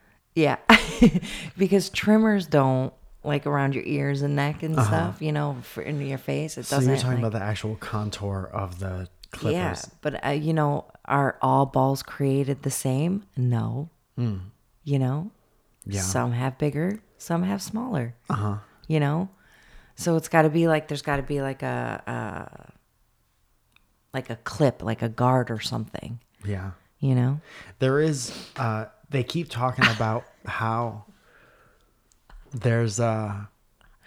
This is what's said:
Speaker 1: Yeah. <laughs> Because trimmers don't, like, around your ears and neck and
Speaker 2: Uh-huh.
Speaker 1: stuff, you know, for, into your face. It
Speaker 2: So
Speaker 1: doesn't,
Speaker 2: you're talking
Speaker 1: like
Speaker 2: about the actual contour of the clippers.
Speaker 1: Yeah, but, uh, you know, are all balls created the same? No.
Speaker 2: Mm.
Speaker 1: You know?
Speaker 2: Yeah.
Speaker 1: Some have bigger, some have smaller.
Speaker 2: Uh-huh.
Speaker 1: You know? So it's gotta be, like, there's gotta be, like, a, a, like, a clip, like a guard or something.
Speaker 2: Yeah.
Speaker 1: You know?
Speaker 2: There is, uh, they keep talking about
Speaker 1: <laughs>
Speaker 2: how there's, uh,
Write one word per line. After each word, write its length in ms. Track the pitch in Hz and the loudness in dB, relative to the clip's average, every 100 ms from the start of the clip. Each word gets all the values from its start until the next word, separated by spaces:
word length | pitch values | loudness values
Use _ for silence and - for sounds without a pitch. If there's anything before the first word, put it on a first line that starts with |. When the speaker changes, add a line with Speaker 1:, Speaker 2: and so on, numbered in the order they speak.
| _ _ _ | _ _ _
Speaker 1:
Yeah. 220 | - 147 - | 2 2 4
<laughs> 60 | - 220 - - 233 180 - - 156 - | 6 6 6 4 6 6 -2 -10 -8 0
Because 320 | 185 196 185 | 4 4 2
trimmers 560 | - - 214 220 202 170 | -2 4 6 6 2 2
don't, 460 | 151 135 131 131 - - - | 4 4 2 0 -6 -20 -10
like, 220 | - 147 147 | -2 -2 0
around 280 | 143 139 | 0 2
your 100 | 135 | 0
ears 380 | - 143 139 139 | -2 -2 0 0
and 140 | 143 143 | 0 0
neck 260 | 143 156 | 0 -2
and 160 | 160 156 | -2 2
Speaker 2:
Uh-huh. 80 | 110 | 2
Speaker 1:
stuff, 360 | 107 - - | 2 0 -2
you 100 | 156 | -2
know, 240 | 151 147 131 | 0 -2 -4
for, 200 | 117 - | -10 -10
into 220 | - 147 | -6 -4
your 140 | 139 135 | -4 -6
face. 380 | - 139 156 - | -4 -4 -4 -8
It 80 | 123 | -2
Speaker 2:
So 100 | 139 | 2
Speaker 1:
doesn't, 120 | 127 | 4
Speaker 2:
you're 80 | 135 | 2
talking 220 | 123 123 | 2 0
Speaker 1:
like 80 | 113 | 0
Speaker 2:
about 60 | 107 | -2
the 60 | |
actual 320 | 98 104 107 110 | -4 -4 -4 -8
contour 720 | - 110 104 - 101 95 92 | -6 -4 -4 -4 -4 -4 -6
of 260 | 104 98 87 | -6 -6 -6
the 300 | 95 92 90 _ - | -8 -8 -10 _ -20
clippers. 220 | - 113 170 | -6 -2 0
Speaker 1:
Yeah, 200 | 175 - - - | -2 -4 -10 -8
but, 220 | 147 135 | -6 -4
uh, 60 | - | -2
you 220 | 143 151 | -2 0
know, 340 | 160 147 143 - - | 2 2 0 -4 -12
are 320 | - 139 139 - | -2 2 2 2
all 240 | 131 131 139 | 4 4 4
balls 360 | 135 131 135 | 4 4 2
created 600 | - - 139 135 135 139 | -4 -2 2 2 0 -2
the 80 | 143 | -2
same? 540 | - 135 131 165 196 - - | -2 0 0 0 -2 -4 -2
No. 540 | 123 120 113 117 160 _ _ - | 2 2 0 -4 -8 _ _ -4
Speaker 2:
Mm. 220 | 120 98 92 - _ _ | -2 -4 -8 -18 _ _
Speaker 1:
You 140 | 151 139 | -2 0
know? 300 | 131 139 196 - _ _ _ _ | 2 -2 -6 -12 _ _ _ _
Speaker 2:
Yeah. 160 | - 98 | -6 -4
Speaker 1:
Some 300 | 95 123 120 | -2 0 0
have 240 | 120 131 127 | 0 -2 0
bigger, 420 | 147 143 175 214 - - | -2 0 -2 -4 -10 -14
some 240 | - 170 | -4 -2
have 180 | 185 196 | -2 -4
smaller. 540 | - 214 254 196 120 117 - | -6 -6 -4 -4 -4 -8 -6
Speaker 2:
Uh-huh. 280 | 107 104 104 - _ - | -4 -2 -4 -8 _ -2
Speaker 1:
You 140 | 156 | 0
know? 280 | 143 156 190 - _ _ - - - - | 0 0 -4 -8 _ _ -20 -20 -20 -6
So 200 | - 165 | 0 0
it's 120 | 156 | 2
gotta 220 | 165 156 | 4 6
be, 180 | 156 165 | 6 4
like, 200 | 156 151 | 2 0
there's 140 | 147 | -6
gotta 200 | - 143 | -2 -2
be, 200 | 139 143 | -2 -4
like, 200 | 135 135 | -4 -4
a, 400 | 135 123 120 107 - | -4 -4 -4 -6 -8
a, 680 | 120 110 87 - - - - _ _ _ _ _ _ _ _ _ _ _ _ _ | -8 -6 -8 -12 -16 -20 -20 _ _ _ _ _ _ _ _ _ _ _ _ _
like, 160 | 135 - | -10 -8
a 60 | 117 | -10
clip, 460 | - - 143 - | -8 2 2 2
like 200 | 101 117 | -4 -2
a 60 | 117 | -2
guard 420 | 110 123 127 120 | 2 4 4 2
or 100 | 113 | -4
something. 600 | - 117 110 - - 120 _ _ | -6 -6 -6 -10 -12 -12 _ _
Speaker 2:
Yeah. 260 | 101 98 95 92 _ _ | -6 -6 -6 -12 _ _
Speaker 1:
You 140 | 139 | 2
know? 260 | 127 123 143 - - - - | 4 2 0 -6 -20 -18 -2
Speaker 2:
There 200 | 131 139 | 0 2
is, 320 | 160 143 117 - - - | 2 0 -6 -12 -12 -6
uh, 300 | 120 110 110 - - | -4 -2 -6 -14 -6
they 120 | 139 | -4
keep 260 | 120 - 160 | -2 -4 -6
talking 340 | 117 127 127 - | -2 -2 2 2
about 380 | 110 110 113 - | 2 0 -2 -6
Speaker 1:
<laughs> 120 | _ - | _ -10
Speaker 2:
how 580 | - 113 113 120 107 - _ _ _ _ _ _ _ _ _ _ _ _ - - | -4 -2 -2 -4 -6 -16 _ _ _ _ _ _ _ _ _ _ _ _ -20 -12
there's, 480 | 123 120 117 117 104 | -2 2 4 2 2
uh, 340 | 117 110 107 101 104 _ _ _ _ _ | 0 0 -2 -6 -10 _ _ _ _ _